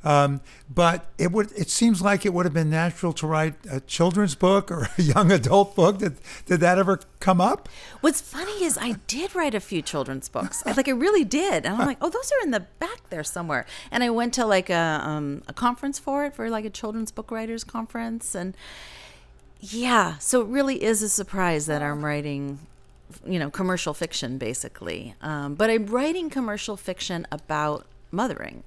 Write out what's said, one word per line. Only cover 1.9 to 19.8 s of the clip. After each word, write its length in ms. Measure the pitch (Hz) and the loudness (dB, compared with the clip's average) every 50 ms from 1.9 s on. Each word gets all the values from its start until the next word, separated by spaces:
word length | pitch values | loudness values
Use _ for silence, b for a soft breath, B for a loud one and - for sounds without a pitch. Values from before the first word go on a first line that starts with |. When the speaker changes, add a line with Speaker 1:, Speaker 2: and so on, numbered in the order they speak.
| 220 175 | 4 4
Speaker 1:
like 240 | 180 202 202 190 - | 4 2 2 4 2
it 80 | 208 180 | 0 2
would 120 | 175 175 | 2 2
have 80 | 180 143 | 2 2
been 160 | 165 160 151 | 2 2 2
natural 420 | 156 160 165 175 165 - - 170 160 | 2 2 2 0 -2 -2 -2 -2 -2
to 140 | - - 156 | -2 -2 0
write 280 | 160 156 156 160 151 - - 202 | 0 2 0 0 -2 -6 -10 -8
a 120 | 139 135 | -8 -8
children's 520 | - - - - 165 180 170 202 208 190 139 | -6 -6 0 2 4 4 4 4 2 2 2
book 380 | - - 180 196 202 196 - | 2 4 6 6 4 2 0
or 160 | 180 165 123 - - | -4 -4 -4 -2 2
<laughs> 40 | - | 2
a 40 | |
young 280 | 180 151 - 196 208 165 | 4 6 6 6 6 6
adult 460 | 196 170 113 135 160 196 202 196 - | 6 6 6 6 6 6 6 4 4
book. 220 | - 170 180 208 190 | 6 6 6 6 4
Did, 200 | 214 180 139 - B B B B B | -2 -4 -4 -6 B B B B B
did 160 | - 180 170 | 0 2 4
that 160 | 165 175 180 185 | 6 6 6 6
ever 240 | 190 180 196 180 - - - - | 4 4 2 0 -2 -14 -16 -2
come 220 | - 196 185 175 | 2 4 6 6
up? 260 | 180 214 392 427 - - B B B B B B | 6 4 2 0 -4 -14 B B B B B B
Speaker 2:
What's 220 | - 302 294 - | 2 2 4 2
funny 420 | - - - 269 349 392 427 415 370 | -4 -6 -10 -8 -8 -6 -4 -2 0
is 140 | 320 - - | 0 0 0
I 160 | - 247 220 196 - - | -2 -4 -4 -6 -6 -8
did 280 | - 262 339 392 - | -6 -6 -6 -4 -2
write 180 | 370 330 285 214 | 0 0 0 0
a 60 | 208 | -2
few 220 | - - 202 165 | -4 -4 -6 -6
children's 480 | 143 - - 151 135 131 135 135 - - | -6 -4 -4 -4 -4 -4 -6 -10 -10 -8
books. 340 | - 123 - 190 - - - | -6 -6 -6 -6 -6 -6 -4
I, 60 | - | -2
like, 160 | 208 - 262 277 | 0 0 2 2
I 40 | |
really 340 | 262 233 269 381 415 381 294 | 0 2 2 2 4 4 2
did. 400 | 185 233 277 359 403 220 165 - | 2 2 0 2 2 0 0 -2
And 100 | 139 190 | -2 0
I'm 100 | 233 - | 0 0
like, 120 | 285 254 - | 0 0 -2
"Oh, 80 | - 349 | -4 -2
those 220 | 320 466 539 - | -2 -2 -2 0
are 120 | 587 539 440 | 0 0 0
in 80 | 311 | 0
the 100 | 240 208 175 - - - | 0 -2 -4 -6 -10 -8
back 300 | - 349 453 - _ - | -8 -8 -8 -12 _ -12
there 160 | - 165 151 | -10 -8 -8
somewhere." 400 | - - 180 170 165 147 123 117 B B B B B | -8 -8 -8 -6 -2 -4 -4 -4 B B B B B
And 100 | - 240 | -6 -4
I 80 | 247 240 | -2 -2
went 240 | 233 226 233 240 - | 0 -2 -2 -2 0
to, 100 | 254 240 | 0 2
like, 240 | 214 202 190 190 - | 4 4 2 2 2
a, 320 | 147 170 165 165 156 151 - | 0 2 2 2 0 -2 -2
um, 400 | 151 151 151 147 143 143 143 - - | -2 -4 -4 -4 -4 -6 -8 -10 -14
a 40 | - | -8
conference 460 | - - 240 247 - - 277 285 - | -2 -2 -2 -2 -2 -6 -6 -6 -6
for 240 | - - 277 285 294 | -4 -2 -2 -2 -2
it, 100 | 285 277 | -4 -4
for, 160 | - 226 226 | -6 -6 -4
like, 140 | 226 220 214 | -4 -4 -6
a 60 | 220 | -8
children's 420 | 214 - - 214 214 226 220 214 | -10 -8 -8 -6 -6 -6 -6 -6
book 180 | - - 220 - | -8 -12 -10 -8
writers 360 | 226 220 226 220 226 226 220 | -8 -8 -6 -6 -8 -10 -10
conference. 680 | - - 233 226 226 - 240 233 226 226 226 - - - | -10 -8 -10 -10 -8 -8 -8 -8 -6 -8 -8 -8 -8 -6
And 200 | 190 175 185 190 B B B B B B B B B B B B B B B B B - - - - | -6 -6 -8 -8 B B B B B B B B B B B B B B B B B -20 -20 -20 -20
yeah, 580 | - 190 202 226 | -16 -10 -8 -4